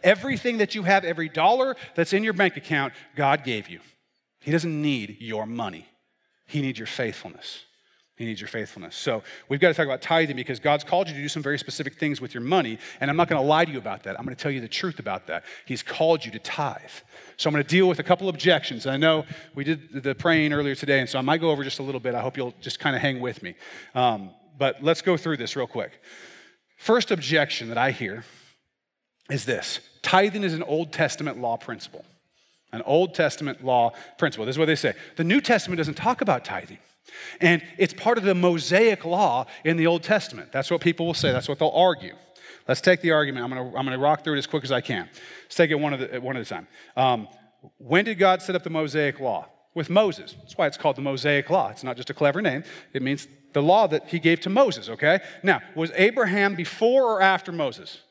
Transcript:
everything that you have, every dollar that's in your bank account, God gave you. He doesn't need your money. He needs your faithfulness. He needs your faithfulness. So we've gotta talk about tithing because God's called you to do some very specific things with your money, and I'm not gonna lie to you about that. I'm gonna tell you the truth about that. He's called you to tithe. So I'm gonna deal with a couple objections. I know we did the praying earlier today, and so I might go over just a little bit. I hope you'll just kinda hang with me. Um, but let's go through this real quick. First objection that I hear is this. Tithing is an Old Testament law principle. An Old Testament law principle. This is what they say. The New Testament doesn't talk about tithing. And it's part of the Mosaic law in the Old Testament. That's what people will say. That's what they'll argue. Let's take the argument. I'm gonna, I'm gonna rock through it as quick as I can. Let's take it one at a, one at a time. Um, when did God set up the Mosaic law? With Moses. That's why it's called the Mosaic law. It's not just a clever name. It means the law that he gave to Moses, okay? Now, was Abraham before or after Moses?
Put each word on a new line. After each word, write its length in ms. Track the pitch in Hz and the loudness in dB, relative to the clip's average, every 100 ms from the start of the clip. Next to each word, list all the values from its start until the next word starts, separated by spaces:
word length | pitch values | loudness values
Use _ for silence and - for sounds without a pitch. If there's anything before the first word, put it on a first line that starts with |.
everything 560 | 175 202 269 247 247 226 | 4 4 0 -4 -2 -2
that 160 | 202 | -2
you 100 | 220 | -2
have, 200 | 170 196 | 2 2
every 240 | 180 170 160 | 0 -6 -6
dollar 480 | 156 170 247 262 247 - | 2 2 4 0 -4 -8
that's 200 | - 165 | -2 0
in 100 | 196 | 2
your 80 | 220 | 0
bank 240 | 185 190 147 | 2 0 0
account, 380 | - 151 135 - - | -4 -2 -2 -8 -14
God 300 | - 139 147 | 0 2 2
gave 240 | 131 110 98 | 0 -6 -8
you. 120 | 85 - _ _ _ _ _ | -18 -20 _ _ _ _ _
He 120 | - | -2
doesn't 280 | 160 165 151 | 0 0 -2
need 360 | 151 131 104 101 | -2 -2 -6 -12
your 260 | 113 107 | -8 -6
money. 420 | 110 117 107 85 - _ _ _ _ _ _ | -6 -6 -8 -8 -20 _ _ _ _ _ _
He 160 | 151 | -4
needs 160 | 135 113 | -4 -6
your 80 | 110 | -10
faithfulness. 800 | - 120 - - 78 - - _ _ _ _ _ _ | -6 -6 -6 -16 -16 -16 -16 _ _ _ _ _ _
He 80 | |
needs 160 | 117 101 | -10 -10
your 80 | 101 | -10
faithfulness. 480 | 113 104 - 82 - | -10 -10 -14 -16 -8
So 260 | - 110 - - _ | -4 -4 -6 -20 _
we've 120 | 143 | 2
gotta 140 | 175 | 4
talk 100 | 156 | 4
about 160 | 147 131 | -2 -2
tithing 360 | - 165 160 131 | 2 2 2 -2
because 240 | 123 123 | -6 -2
God's 240 | 147 147 | 2 2
called 240 | - 180 180 | 2 0 0
you 60 | |
to 60 | 143 | -6
do 80 | 143 | -8
some 140 | 156 | -6
very 160 | 139 143 | -4 -4
specific 400 | - - 139 - | -6 -8 -10 -4
things 220 | 156 139 | -4 -4
with 100 | 127 | -8
your 100 | 123 | -8
money, 360 | 120 185 127 110 - - | 0 0 0 -8 -14 -6
and 100 | 139 | -2
I'm 60 | 156 | 2
not 120 | 175 | 2
gonna 140 | 156 | 2
lie 220 | 139 156 170 | 4 4 4
to 60 | |
you 60 | 135 | -2
about 260 | 107 95 | -8 -10
that. 140 | 98 - | -10 -8
I'm 60 | |
gonna 120 | 127 120 | -10 -8
tell 160 | 147 | -6
you 80 | 135 | -6
the 80 | 113 | -8
truth 300 | - 185 151 | -6 -6 -6
about 280 | 110 92 - | -8 -8 -6
that. 180 | 85 - - - | -10 -10 -20 -10
He's 160 | 127 | -10
called 420 | - - 160 165 | -8 0 2 2
you 60 | 117 | -2
to 80 | 107 | -12
tithe. 420 | - - 143 - - - _ - - - | -10 -4 -4 -6 -16 -20 _ -20 -20 -4
So 120 | 156 | 0
I'm 40 | |
gonna 120 | 147 | 0
deal 220 | 143 175 185 | 2 4 4
with 120 | 160 | 2
a 60 | |
couple 240 | 160 180 190 | 2 2 2
objections. 560 | 151 180 156 - 120 135 | 0 2 2 0 -6 -4
I 100 | 139 | 2
know 300 | 160 156 147 - - | 2 2 -2 -14 -12
we 100 | 135 | -8
did 380 | 139 160 - 139 | -4 -4 -6 -6
the 120 | 135 | -6
praying 380 | 131 175 160 151 | -2 2 2 2
earlier 240 | 147 143 131 | 0 -2 -4
today, 240 | 139 139 | 0 2
and 80 | 127 | 2
so 100 | 135 | -2
I 40 | |
might 180 | 131 160 | 0 2
go 100 | 165 | 2
over 140 | 143 | 0
just 160 | 135 - | -4 -8
a 20 | |
little 180 | 135 131 | -6 -4
bit. 140 | 127 | -4
I 60 | 120 | -4
hope 160 | 127 135 | -4 -4
you'll 180 | 123 - | -8 -8
just 180 | 131 - | -12 -4
kinda 200 | 151 131 | -2 0
hang 220 | 143 131 | 0 -2
with 220 | 123 110 | -6 -8
me. 140 | 90 - - - - | -14 -14 -20 -20 -6
Um, 360 | 127 123 110 95 _ _ 135 | 2 2 2 -8 _ _ -2
but 240 | 135 120 | -2 0
let's 200 | 147 165 | 0 0
go 140 | 190 165 | 0 0
through 200 | 165 143 | -2 -4
this 180 | 117 | -4
real 140 | 143 123 | -6 -6
quick. 320 | 113 - - - - - - - _ _ _ | -6 -10 -12 -20 -20 -20 -20 -20 _ _ _
First 340 | - 233 - | 2 2 2
objection 560 | 170 131 156 143 - 117 | -2 2 0 2 -4 -6
that 100 | 117 | 0
I 140 | 131 | 0
hear 320 | 127 110 110 117 - _ _ _ _ _ _ _ _ - | 0 -8 -8 -14 -20 _ _ _ _ _ _ _ _ -8
is 140 | 139 | -6
this. 340 | 117 104 - - - _ | -2 -4 -4 -10 -12 _
Tithing 400 | - 185 208 196 | 2 4 4 0
is 100 | 190 | -4
an 120 | 160 | -4
Old 280 | - 156 165 | -2 -2 -4
Testament 460 | - 147 - 147 117 | 0 0 0 -8 -4
law 180 | 123 113 | -6 -6
principle. 480 | - 110 - - - _ _ _ _ _ _ | -8 -14 -14 -18 -20 _ _ _ _ _ _
An 100 | 113 | -10
Old 320 | - 151 185 | 2 4 4
Testament 500 | 180 156 - 143 - | 0 0 0 -8 -6
law 280 | 127 123 117 - - - | 2 4 2 -2 -20 -2
principle. 280 | 160 - 110 | -2 -2 -4
This 100 | 131 | 0
is 20 | |
what 60 | |
they 100 | 160 | 2
say. 200 | 156 135 - - | 2 0 -4 -12
The 80 | - | -4
New 180 | 165 254 | 2 2
Testament 380 | - 220 - 175 | 4 2 2 -4
doesn't 160 | 151 | -4
talk 280 | - 220 247 | -2 -2 0
about 220 | 208 131 | 0 0
tithing. 340 | - 98 - 92 _ _ - - - - | -2 -10 -12 -20 _ _ -20 -18 -18 2
And 220 | 175 170 - - | 4 4 0 -2
it's 160 | 185 | -2
part 240 | - 220 233 | 0 0 2
of 60 | |
the 100 | 196 | 2
Mosaic 720 | 180 180 170 - 180 226 196 | 4 4 2 2 4 4 2
law 420 | 165 180 185 123 - - | -2 2 2 2 -2 -4
in 140 | 156 165 | -2 2
the 100 | 165 | 2
Old 160 | 170 | 2
Testament. 480 | - 208 - 110 71 | 2 0 0 -14 -8
That's 220 | 135 135 | -6 -2
what 80 | 170 | 0
people 260 | 170 165 170 | 0 0 -4
will 80 | |
say. 160 | 160 151 | 0 0
That's 180 | 127 120 | 0 -2
what 120 | 143 | 0
they'll 80 | 156 | 2
argue. 480 | - 180 165 92 - _ - - - - | 4 2 2 -10 -18 _ -20 -20 -14 -2
Let's 140 | 131 | 2
take 200 | - 180 | 4 4
the 120 | 170 | 4
argument. 320 | 156 147 131 | 2 2 -4
I'm 60 | 120 | -6
gonna, 260 | 127 127 123 | -6 -6 -4
I'm 80 | |
gonna 120 | 131 127 | -4 0
rock 280 | 143 151 | 2 2
through 100 | 160 | 0
it 40 | 143 | -2
as 100 | - | -2
quick 160 | 156 | -4
as 80 | 127 | 0
I 80 | 127 | -2
can. 280 | - 107 82 - - - | 0 -6 -6 -16 -20 -20
Let's 100 | - | -8
take 160 | - 165 | 2 2
it 60 | 151 | 2
one 180 | 147 | -2
at 200 | 135 131 127 | -4 -6 -6
a, 40 | |
one 160 | 127 127 | -6 -8
at 60 | |
a 20 | |
time. 220 | 110 90 95 - - - | -8 -10 -12 -20 -8 2
Um, 320 | 131 123 104 - _ _ - _ | 2 2 -4 -18 _ _ -20 _
when 260 | 123 170 | 2 2
did 140 | 208 196 | 2 4
God 240 | 190 185 | 4 4
set 140 | 185 180 | 0 -4
up 80 | |
the 60 | 170 | -2
Mosaic 500 | 160 151 151 143 - | -4 -2 0 0 -2
law? 260 | 127 92 - _ _ | -4 -4 -8 _ _
With 160 | 170 151 | -8 2
Moses. 440 | 185 214 139 - - | 4 4 -2 -14 -20
That's 180 | - - | -14 -2
why 80 | 151 | -2
it's 100 | - | 2
called 180 | 151 135 | -2 0
the 60 | |
Mosaic 460 | 139 135 143 143 139 | -4 -2 2 0 2
law. 180 | 185 107 | 0 0
It's 160 | 110 | -6
not 120 | 131 123 | -10 -8
just 140 | 123 | -10
a 40 | |
clever 280 | - 147 151 | 2 2 2
name. 220 | 202 135 - - - | -2 -2 -8 -18 -10
It 80 | 139 | -4
means 280 | 131 139 - - _ | -2 -4 -8 -20 _
the 100 | 147 | 2
law 240 | 147 202 196 | 4 6 4
that 220 | 156 - | 0 -2
he 100 | 170 | 0
gave 220 | 165 165 | 2 2
to 100 | 185 | 2
Moses, 380 | 202 269 151 - | 4 4 2 -10
okay? 320 | 113 151 185 - - | 0 2 2 0 -2
Now, 160 | 196 139 - 156 | 2 2 0 -6
was 160 | 165 | -4
Abraham 600 | - 202 240 214 202 202 175 | 4 4 4 0 2 2 0
before 560 | 170 - 226 262 247 | -6 0 4 4 4
or 100 | 214 | 4
after 300 | 190 185 180 | 4 4 -2
Moses? 480 | 170 139 98 90 - _ | -4 -4 -4 -18 -20 _